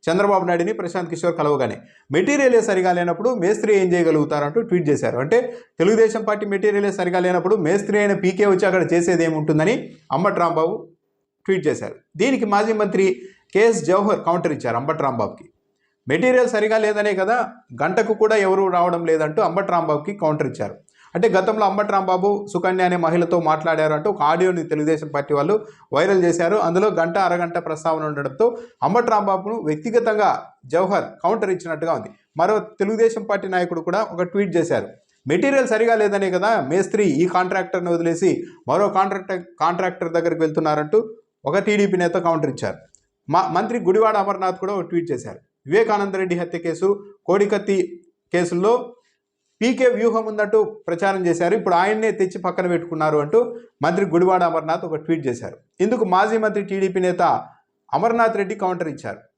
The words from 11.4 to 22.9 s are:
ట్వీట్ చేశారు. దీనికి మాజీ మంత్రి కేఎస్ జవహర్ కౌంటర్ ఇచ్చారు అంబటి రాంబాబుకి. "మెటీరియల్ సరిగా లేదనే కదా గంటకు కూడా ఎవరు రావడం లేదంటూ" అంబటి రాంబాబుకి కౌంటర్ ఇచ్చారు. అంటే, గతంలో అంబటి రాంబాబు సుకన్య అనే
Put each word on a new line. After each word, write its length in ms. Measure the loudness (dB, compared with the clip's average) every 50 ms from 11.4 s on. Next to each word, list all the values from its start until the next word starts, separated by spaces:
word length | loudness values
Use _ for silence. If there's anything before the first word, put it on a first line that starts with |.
| _
ట్వీట్ 220 | -2 -2 0 2
చేశారు. 280 | 0 -2 -2 -6 -12 -12 -14 _ _ _
దీనికి 280 | -2 0 0 2 0 0
మాజీ 280 | 0 0 0 2 0 0
మంత్రి 500 | 0 0 0 2 2 2 2 0 -2 -8 -20 -20 _ _ _ 2
కేఎస్ 300 | 4 4 4 4 2 0
జవహర్ 360 | 2 2 2 2 2 0 0
కౌంటర్ 320 | 0 -2 -2 0 0 -2 -4
ఇచ్చారు 240 | -2 -4 -2 -2
అంబటి 260 | -2 -2 -2 -2 -2 -2
రాంబాబుకి. 420 | -2 -2 -2 -4 -4 -6 -12 -20 -20 _ _ _ _ _ _ _ _ _ _ _ -2
"మెటీరియల్ 400 | 0 2 2 4 4 4 2 2
సరిగా 300 | 0 0 0 2 2 2
లేదనే 360 | 2 0 0 0 0 -2 0
కదా 380 | -2 0 0 0 0 -2 -4 -8 -20 _ _ -6 -4 -2
గంటకు 320 | 0 0 0 0 0 2
కూడా 220 | 2 2 2 4
ఎవరు 340 | 2 2 2 2 2 2 2
రావడం 340 | 2 2 2 2 0 -2 0
లేదంటూ" 380 | 0 2 2 2 0 0 0 0
అంబటి 300 | 0 0 -2 -2 0 0
రాంబాబుకి 420 | 0 0 0 -2 -2 -2 -6 -8
కౌంటర్ 320 | -2 -2 -2 0 0 -2
ఇచ్చారు. 280 | -4 -4 -6 -8 -8 -8 -14 _ _ _ _ -20 -8 _
అంటే, 140 | 0 0 2
గతంలో 380 | 2 2 2 2 0 2 0
అంబటి 260 | 0 2 0 -2 0 0
రాంబాబు 540 | -2 0 0 0 0 2 0 0 -2 -6 -6 -6
సుకన్య 320 | -2 0 0 0 2 2
అనే 120 | 2